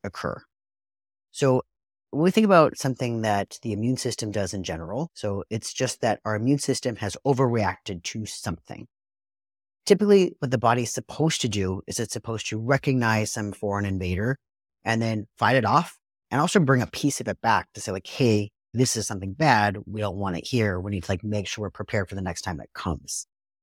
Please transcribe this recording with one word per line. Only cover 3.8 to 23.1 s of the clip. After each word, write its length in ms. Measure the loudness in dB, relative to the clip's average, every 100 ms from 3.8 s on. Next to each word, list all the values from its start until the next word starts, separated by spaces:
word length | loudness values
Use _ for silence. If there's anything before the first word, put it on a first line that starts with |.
| 0 0
system 320 | -2 -4 -4
does 240 | -2 -2
in 100 | -4
general, 460 | -6 -6 -6 -6 -6 -6
so 280 | -6 -4 -4
it's 240 | -8 -6
just 280 | -4 -4 -2
that 180 | -2 0 -2
our 100 | 0
immune 240 | 2 2
system 360 | 0 -2 -2 -4
has 200 | -4 -2 0
overreacted 800 | 2 2 2 0 -2 -8 -10
to 240 | -8 -10 -10
something. 600 | -8 -8 -8 -10 -16 -16 _ _ _ _ _ _ _ _ _ 2
Typically, 480 | 4 6 6 4 0
what 140 | -2
the 80 | 2
body's 340 | 2 2 0
supposed 480 | -6 -8 -2 0 0
to 80 | -2
do 320 | 0 -2 -2 -6
is 120 | -6
it's 140 | -6
supposed 340 | -6 -6 -6 -6
to 100 | -4
recognize 720 | 0 0 2 2 2 2 0
some 200 | -4 -6
foreign 320 | -4 -4 -2
invader 540 | -2 -2 -2 -2 -2 -4 _ _ _ _ -2
and 160 | 0
then 240 | 0 -4 -6 -2
fight 160 | 2 4
it 100 | 4
off 320 | 2 0 -6 _ _ _
and 100 | 0
also 200 | 2 4
bring 240 | 4 4
a 40 | 2
piece 320 | -2 -2 -2
of 80 | -4
it 140 | -2
back 260 | 2 2 0
to 80 | -8
say, 100 | -8
like, 140 | -8 -6
"Hey, 460 | 0 4 4 0 _ _ 0
this 200 | 0 0
is 120 | -4
something 260 | -6 -8
bad. 460 | 0 2 4 4 0 -6
We 140 | -6
don't 160 | -4 -4
want 200 | -4 -4
it 80 | -2
here. 340 | 0 2 0
We 120 | -4
need 140 | -4 -4
to, 60 |
like, 120 | -4
make 240 | -2 -4 -4
sure 160 | -6
we're 80 | -8
prepared 380 | -8 -4 -4 -4
for 60 | -6
the 60 |
next 220 | -6 -6
time 180 | -6 -8
it 80 | -10 -8
comes." 500 | -4 -4 -6